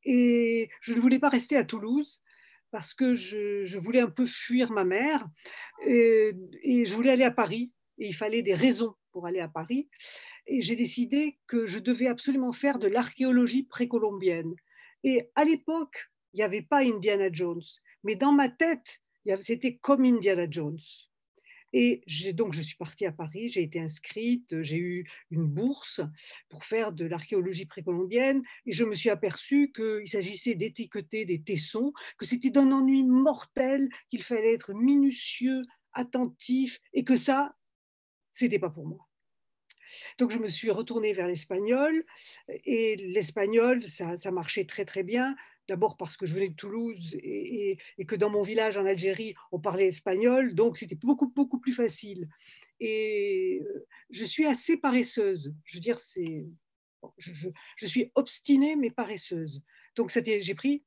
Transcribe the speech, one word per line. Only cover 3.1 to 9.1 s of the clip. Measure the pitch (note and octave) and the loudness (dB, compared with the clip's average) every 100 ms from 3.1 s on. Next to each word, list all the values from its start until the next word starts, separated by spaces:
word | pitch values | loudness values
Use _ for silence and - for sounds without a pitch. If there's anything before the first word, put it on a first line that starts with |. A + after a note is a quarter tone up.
je, | A#3+ F#3 G#3 G#3 G3+ | 2 -2 -6 -4 -2
je | F#3+ F#3+ | -4 -6
voulais | F3 B3 | 0 2
un | A#3+ | 2
peu | D#3+ B3 | 0 -4
fuir | - - B3 A#3+ | -4 -2 0 2
ma | G#3+ | 0
mère | F#3 F#3 C#4 D4+ G3+ - - - - - - | 0 2 2 0 -4 -16 -20 -18 -18 -6 2
et, | A#3+ A#3 A3 G#3+ F#3 F#3 - | 6 8 8 4 0 -12 -6
et | - B3 | 2 4
je | A3+ | 4
voulais | G#3 B3 | 2 4
aller | B3+ | 6
à | B3+ | 4
Paris | A#3+ G#3 A3 B3 _ _ - | 4 0 -2 -6 _ _ -10
et | G#3+ | -8
il | |
fallait | E3+ G#3+ A3+ | -4 -2 0
des | G3+ | 0
raisons | F3+ B3 G#3 A3+ - _ | 4 4 4 -2 -6 _